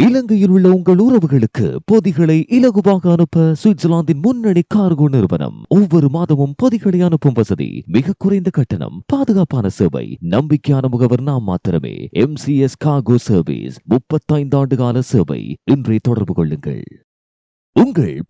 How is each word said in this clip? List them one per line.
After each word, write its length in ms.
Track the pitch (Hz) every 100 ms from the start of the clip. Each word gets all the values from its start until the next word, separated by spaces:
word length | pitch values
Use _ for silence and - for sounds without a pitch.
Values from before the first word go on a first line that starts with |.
| 160
இலங்கையில் 460 | 262 240 214 196 190
உள்ள 120 | 180 185
உங்கள் 260 | 175 180 233
உறவுகளுக்கு 640 | 247 160 135 113 - 107 - -
பொதிகளை 460 | 220 196 143 165 160 160 247
இலகுவாக 480 | 254 202 196 190 180
அனுப்ப 320 | 170 170 170 160 156
சுவிட்சர்லாந்தின் 600 | 220 170 170 165 151 147 190
முன்னணி 380 | 254 226 175 170 208
கார்கோ 320 | 190 156 147 135
நிறுவனம் 420 | 92 82 67 53 55 185
ஒவ்வொரு 320 | 202 165 143 151
மாதமும் 360 | 170 147 139 143
பொதிகளை 380 | 254 226 196 180 180
அனுப்பும் 300 | 165 147 120
வசதி, 320 | - 82 67 50 - 95
மிக 180 | 139 196 190
குறைந்த 260 | 196 180 170
கட்டணம், 400 | 127 95 58 90 -
பாதுகாப்பான 580 | 269 277 196 175 131 101 -
சேவை, 260 | 92 69 55 - 85 98
நம்பிக்கையான 560 | 151 147 - 135 131 123
முகவர் 280 | 123 120 135
நாம் 180 | 135 104
மாத்திரமே. 460 | 90 - 85 65 50 - - 131
எம் 120 | 151 -
சி 120 | 143 135
எஸ் 140 | - 147
கார்கோ 320 | 143 110 120 -
சர்வீஸ், 500 | 101 80 64 58 64 - 120
முப்பத்தைந்து 640 | - 156 - 151 143 139
ஆண்டு 180 | 139 127
கால 240 | 120 120 120
சேவை. 300 | 120 80 65 52 71 - 139
இன்றே 220 | 113 110 127
தொடர்பு 260 | 113 95 87
கொள்ளுங்கள். 460 | 80 73 73 64 - - _ _ _ _ _ _ _ - 254
உங்கள் 380 | 190 104 69 165